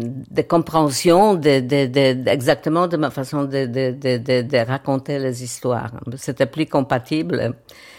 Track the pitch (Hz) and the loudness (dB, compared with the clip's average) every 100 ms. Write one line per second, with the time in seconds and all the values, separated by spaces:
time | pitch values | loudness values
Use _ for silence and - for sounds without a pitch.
0 | 117 131 117 - - 170 160 160 151 123 | -8 -10 -8 -4 0 0 2 2 2 2
1 | 185 175 214 180 147 135 127 143 131 135 | 4 6 6 4 4 4 4 0 2 4
2 | 131 127 123 139 127 139 156 165 180 165 | 2 2 0 0 2 0 0 0 0 0
3 | 143 139 131 147 139 135 127 127 131 131 | -2 -4 -6 -4 -2 -2 -2 -2 -2 -2
4 | 135 123 123 127 120 127 117 135 - 135 | -2 -2 0 0 0 0 0 -2 -2 -4
5 | 135 143 131 120 123 - 123 117 120 123 | -4 -4 -4 -6 -10 -6 -4 -4 -6 -12
6 | 120 131 - 123 131 151 151 147 127 127 | -12 -12 -6 -2 -2 -2 -2 0 0 -2
7 | - 156 170 127 117 120 _ - - | -2 -4 -2 -2 -4 -6 _ -20 -20